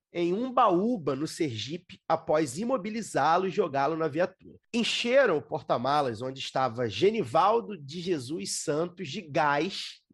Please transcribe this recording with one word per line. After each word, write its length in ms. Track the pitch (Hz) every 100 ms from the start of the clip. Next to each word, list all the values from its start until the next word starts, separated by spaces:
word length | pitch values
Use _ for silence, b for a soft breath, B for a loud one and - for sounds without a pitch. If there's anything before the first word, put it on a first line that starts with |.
| _
em 220 | 170 175
Umbaúba, 800 | 196 262 254 220 175 220 240 143 135
no 100 | 156
Sergipe, 760 | - 156 110 117 175 - - -
após 520 | 165 - 156 151 139
imobilizá-lo 920 | 233 254 196 226 196 147 147 175 190
e 20 |
jogá-lo 460 | 165 175 135 139 160
na 120 | 160
viatura. 500 | 147 185 - - - -
Encheram 640 | 240 220 - 240 262 247 151
o 40 |
porta-malas, 760 | - 151 - 135 131 147 135 107
onde 180 | 131 135
estava 500 | - 135 131 113 120
Genivaldo 920 | 98 190 226 127 156 190 233 196 190
de 220 | 139 175
Jesus 580 | 175 160 123 175 196 -
Santos, 500 | - 147 175 175 160
de 140 | 190
gás, 800 | 160 160 147 143 180 - - - _